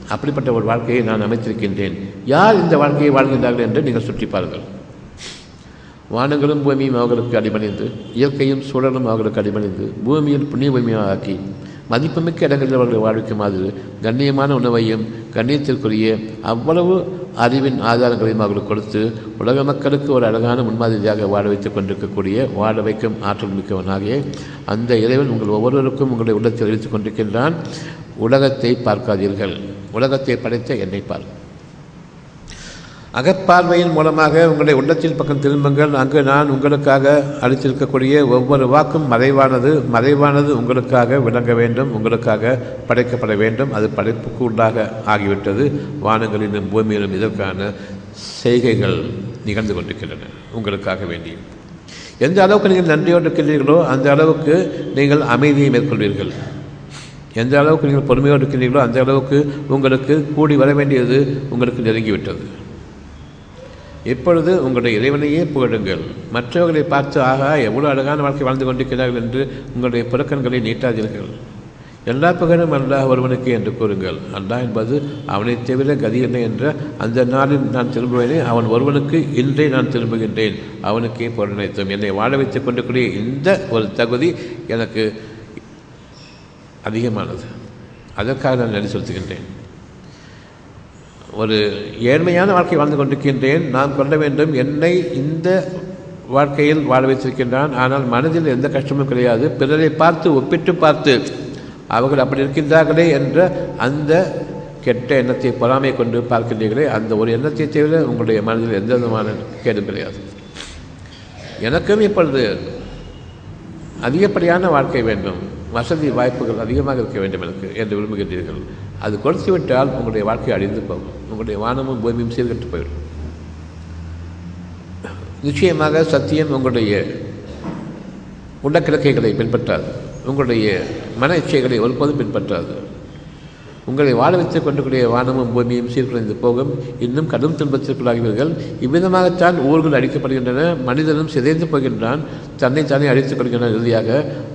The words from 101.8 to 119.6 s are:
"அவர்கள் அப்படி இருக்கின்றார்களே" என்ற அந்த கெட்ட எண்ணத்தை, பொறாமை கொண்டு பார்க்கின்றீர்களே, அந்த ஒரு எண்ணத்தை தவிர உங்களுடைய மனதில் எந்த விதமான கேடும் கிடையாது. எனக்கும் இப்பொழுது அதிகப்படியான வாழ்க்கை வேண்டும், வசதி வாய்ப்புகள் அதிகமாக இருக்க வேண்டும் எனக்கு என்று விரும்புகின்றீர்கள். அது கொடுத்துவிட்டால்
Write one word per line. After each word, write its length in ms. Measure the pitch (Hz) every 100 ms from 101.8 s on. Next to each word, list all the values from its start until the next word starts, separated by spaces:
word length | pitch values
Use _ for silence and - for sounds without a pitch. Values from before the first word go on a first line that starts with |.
| -
"அவர்கள் 300 | 117 135 139
அப்படி 240 | 131 139
இருக்கின்றார்களே" 680 | 135 139 147 160 151 156 170
என்ற 580 | 143 143 151 180 - - -
அந்த 640 | 120 147 147 165 190 - - - - -
கெட்ட 360 | - 117 - 135
எண்ணத்தை, 340 | 123 123 127
பொறாமை 460 | 117 120 131 135 -
கொண்டு 300 | 117 117 117
பார்க்கின்றீர்களே, 560 | 117 113 107 110 110 117
அந்த 300 | 110 110 110
ஒரு 140 | 113
எண்ணத்தை 380 | 117 143 147 151
தவிர 360 | 151 151 160
உங்களுடைய 380 | 135 117 113 107
மனதில் 380 | 110 113 117 101
எந்த 140 | 107
விதமான 340 | 123 120 110 107 104 - -
கேடும் 220 | 120 104
கிடையாது. 320 | 101 98 95 - - - - - - - - - - - - - - -
எனக்கும் 400 | 110 160 - 208
இப்பொழுது 560 | 208 202 160 135 110 90 - - - - - - - - - - - - - -
அதிகப்படியான 680 | 120 151 202 202 170 175 185
வாழ்க்கை 340 | 147 131 123
வேண்டும், 540 | 113 101 95 90 - - -
வசதி 360 | 117 117 160 151
வாய்ப்புகள் 500 | 117 127 127 117 110
அதிகமாக 400 | 113 127 139 131
இருக்க 220 | 107 113
வேண்டும் 220 | 98 92
எனக்கு 280 | 87 95 95
என்று 260 | 101 107 101
விரும்புகின்றீர்கள். 600 | 107 101 95 90 82 78 - - - -
அது 220 | 107 104
கொடுத்துவிட்டால் 680 | 143 160 - 180